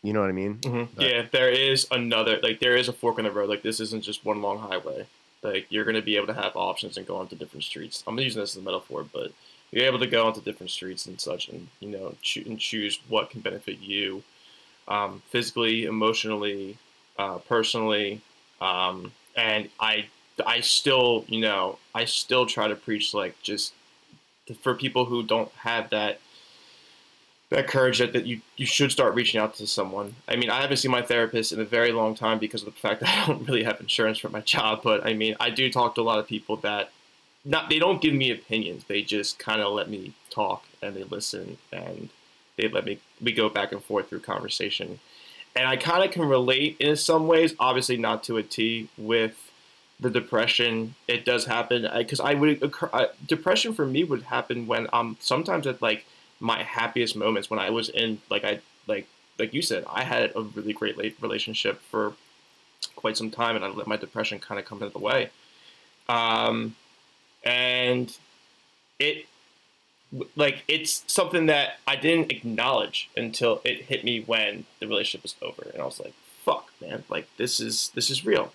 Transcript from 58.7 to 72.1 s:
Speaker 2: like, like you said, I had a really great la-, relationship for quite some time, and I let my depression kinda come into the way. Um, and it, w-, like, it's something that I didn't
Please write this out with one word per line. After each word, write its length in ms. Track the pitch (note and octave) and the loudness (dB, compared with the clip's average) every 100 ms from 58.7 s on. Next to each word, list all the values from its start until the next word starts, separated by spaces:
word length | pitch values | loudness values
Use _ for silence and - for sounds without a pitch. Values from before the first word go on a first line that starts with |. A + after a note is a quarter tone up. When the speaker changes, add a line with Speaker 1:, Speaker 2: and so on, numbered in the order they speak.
| _ - | _ -4
Speaker 2:
like, 200 | G#2 - _ _ _ | -4 -4 _ _ _
like 160 | A2+ | -4
you 80 | D3 | -2
said, 240 | F3 F#2+ - | -2 -2 -2
I 140 | F#2 | -4
had 280 | B2+ A#2+ A2 - | 0 0 0 -2
a 60 | |
really 320 | G#2+ G#2+ G#2+ | -6 -8 -6
great 240 | G#2+ G#2+ G#2+ | -4 -4 -4
la-, 180 | A2 - | -6 -6
relationship 600 | A2 A2 A2 A2 G#2+ G2 | -6 -4 -4 -2 -2 -4
for 320 | - G#2+ G#2+ - - _ _ - _ _ - - | -6 -2 -2 -6 -20 _ _ -20 _ _ -12 -4
quite 220 | - G#2+ | -2 -2
some 140 | A2 | -4
time, 240 | A2 A#2 A2+ | -2 0 0
and 80 | |
I 60 | F#2+ | -4
let 180 | G2+ G#2 | -6 -4
my 100 | G#2+ | -4
depression 420 | G2+ A2+ A2 G#2 | -4 -4 -4 -4
kinda 240 | - G2+ | -8 -8
come 180 | - G2+ | -8 -10
into 100 | G#2 | -10
the 60 | G2+ | -6
way. 300 | G2+ C3 - - _ _ - - _ _ - | 0 0 0 -8 _ _ -20 -20 _ _ -2
Um, 680 | A#2+ A#2 A2+ A2+ A2+ A2+ A2 _ _ _ _ _ _ | 2 2 4 2 0 -4 -10 _ _ _ _ _ _
and 720 | - B2 B2+ B2 B2+ B2+ A#2+ - _ _ _ _ _ _ _ _ | 0 2 2 2 2 2 -2 -8 _ _ _ _ _ _ _ _
it, 260 | D3 D#3 - _ _ _ _ _ _ _ _ | 0 0 -8 _ _ _ _ _ _ _ _
w-, 180 | C3 - - | -10 -10 2
like, 280 | D3 C#3 - | 2 2 -2
it's 360 | D#3 D#3 - - | -2 0 -4 0
something 380 | - F#3 F3 D#3+ | 2 2 4 4
that 320 | D3 C#3 - - | 4 2 -2 -2
I 80 | C#3 | 0
didn't 360 | D3+ | 4